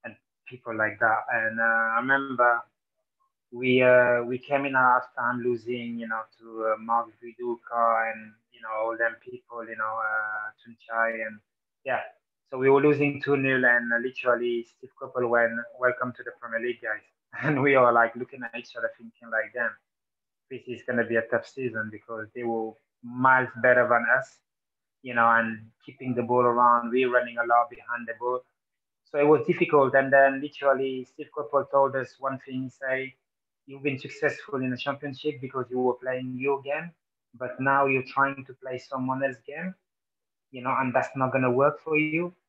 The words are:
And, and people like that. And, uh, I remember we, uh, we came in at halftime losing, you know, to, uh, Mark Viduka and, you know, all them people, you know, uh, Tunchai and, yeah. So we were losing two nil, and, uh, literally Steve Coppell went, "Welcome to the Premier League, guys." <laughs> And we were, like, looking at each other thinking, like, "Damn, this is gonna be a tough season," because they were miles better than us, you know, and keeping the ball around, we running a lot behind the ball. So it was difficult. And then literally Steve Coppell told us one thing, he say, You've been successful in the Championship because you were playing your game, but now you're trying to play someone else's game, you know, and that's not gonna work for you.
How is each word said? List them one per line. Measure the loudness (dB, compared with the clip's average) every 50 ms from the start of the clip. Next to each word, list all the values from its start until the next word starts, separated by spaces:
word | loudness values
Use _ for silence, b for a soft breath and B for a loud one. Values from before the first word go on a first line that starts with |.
| _
And, |
and | -18 -18 _ _ _ _ _ _
people | -20 -20 -16 _ -10 -4
like | -2 -2 -2 -2 0
that. | 0 0 0 0 -2 -2
And, | -2 -2 -2 -2 -2 0
uh, | 0
I | 2 2 2 0 0 0 -2
remember | 0 2 0 0 0 -4 0 2 4 4 4 2 -2 _ _ _ _ _ _ _ _ _ _ _ _ _ _ _ _ _
we, | -10 -4 0 4 4 6 6
uh, | 8 8 8 6 6 4 0 0
we | -2 -6 -8
came | -4 -2 -2 -2 -2
in | 0 2
at | 4
halftime | 4 6 4 4 2 -4 _ -4 -2 -2 -2 -2 -2
losing, | -2 -2 -2 -4 -8 -8 -6 -6 -8 -8 -8
you | -8 -6
know, | -6 -6 -8 _ _ _
to, | -20 -16 -10 -4 -2 -2 -2
uh, | -2
Mark | -2 0 0 0 0 -2 _ _
Viduka | -20 -20 -14 _ -6 -6 -6 -6 _ -6 -2 2 2 4 4 2 0 -2 -4
and, | -10 -14 -18 -20 _ _ _ _
you | _ -12
know, | -8 -4 -4
all | -2 -4 -2
them | -2 -2 -2 -2 -6
people, | _ -18 -18 -18 _ _ -14 -14 -12 -12
you | -8
know, | -6 -6 -6 -4 -4
uh, | -4 -4 -4 -4 -4 -6 -8 -8 -10 -12 -16 _ _
Tunchai | -20 -20 _ _ -8 -2 -2 0 0 -2 -4 -8
and, | -10 -12 -16 _ _ _ _ _ _ _ _ _
yeah. | -4 -4 -4 -4 -8 -18 _ _ _ _ _ _ _
So | -6 0
we | 4 6
were | 6 6 6
losing | 4 4 4 2 -2 -2 -4 -2
two | -2 0 0
nil, | 2 2 2 4 4
and, | 4 4 4 2 0 -2
uh, |
literally | -2 -2 -4 -8 -4 0 0 0 2 0 -2 -2 -4 -6
Steve | _ _ _ -20 -20 _ _
Coppell | -14 -8 -4 -4 -2
went, | 2 2 2 2 2 0 -4 -10 -12 -8 0
"Welcome | 0 0 0 0 -6 -6 -6
to | -10 -14
the | -16 -16 _
Premier | -14 -8 -6 -4
League, | -4 -4 -6 -6 -6
guys." | -8 -8 -8 _ _ _ _ _ _ -14
<laughs> | -6 -2
And | -2 0 2 4
we | 4 6 6
were, | 6 6 6
like, | 4 4 2 0
looking | -6 -12 -12 -12 -14 -14
at | -12 -12 -12
each | -14 -14 -12
other | -6 -6 -6 -6 _
thinking, | -20 -20 _ _ -12 -4
like, | -4 -4 -4 -4 _
"Damn, | -4 -4 -4 -6 _ _ _ _ _ _ _ _ _ _ _ _ _ _ _
this | -16 -14 -10
is | -10 -12 -10 -6
gonna | -4 -2 -2 0
be | 2 0
a | -2 0 0
tough | -2 -4 -4 -4
season," | -10 -6 -6 -6 -4 -6 -8 -8
because | -10 -14 _ -12 -12 -12 -12 -12 _
they | -8 -6
were | -4 -4 -4 -4 -6 -10 _ _ _ _ _ -18
miles | -14 -6 2 4 4 4 4 2 -2 -6 0 4
better | 4 6 6 4 4
than | 2 2 2 2 0 0
us, | 0 -4 _ _ _ _ _ _ _ _ _ _ _ _ _ _
you | _ -6 0
know, | 2 4 4
and | 4 4 2 0 -4 -8 -14 -20 _ _ _
keeping | -20 -18 _ -6 -4 -2
the | -2 0
ball | 2 2 4 4
around, | 4 4 4 6 6 6 4 2 0
we | 0 0 2
running | 4 2 2 0 0 -4 -6
a | 0
lot | 2 4 2 2 2
behind | -4 -18 -10 -10 -10 -8 -8
the | -10 -12 -6
ball. | -4 -4 -4 -4 -8 _ _ _ _ _ _ _ _ _ _ _ _
So | _ -2 2
it | 6
was | 6 6 6 6
difficult. | 0 0 0 0 4 4 4 4 6 4
And | 4 4 6 6
then | 8 8 6 4 0 -6
literally | -8 _ -2 2 2 2 2 0 -4 -4 -6 -10
Steve | _ _ -16 -16 -12 -10
Coppell | -10 -8 0 0 0 0 2
told | 2 2 2 2 0
us | -4 -6 -8 -12 _
one | -8 -8 -8 -8 -12
thing, | -10 -8 -8 -8
he | -8
say, | _ _ -6 -4 -4 -4 -6 -8 -12 _ _ _ _ _ _ _ _ _ _
You've | -20 -18 -6 -4
been | -4 -4 -4
successful | -8 -12 -10 -4 -4 -4 -4 -4 -12 -8 -6
in | -4 -4 -4
the | -6
Championship | -6 -6 -8 -8 -8 -10 -12 -12 -6 -6 -8 -6 -6
because | -12 -10 -8 -8 -8 -6
you | -4 -2
were | 0 0 -2
playing | -2 -4 -6 -6 -4 -6 -8 -8 -6
your | -2 -2 -2 -2 -4
game, | -6 -6 -6 -6 -10 _ _ _ _ _ _ _ _ _
but | -10 -10 -10 -8 -4
now | -2 0 2 2 2
you're | 2 2 0 -2
trying | -4 0 0 0 0 -2 -8 -14
to | -18 -20
play | _ -12 -10 -10 -10
someone | -10 -10 -8 -6 -4 -4 -4 -2 -2
else's | -4 -4 -6 _
game, | -14 -12 -10 -10 -10 -12 _ _ _ _ _ _ _ _ _ _ _ _ _ _ _
you | -16 -8 -6
know, | -4 -2 0
and | -2 0 0
that's | 0 -2 -2 -2
not | -2 -2 0 0
gonna | 0 0 2
work | 2 4 2 2 2 -2
for | _ -2 0
you. | 0 0 0 -2 -4 -4 -6 -8 _ _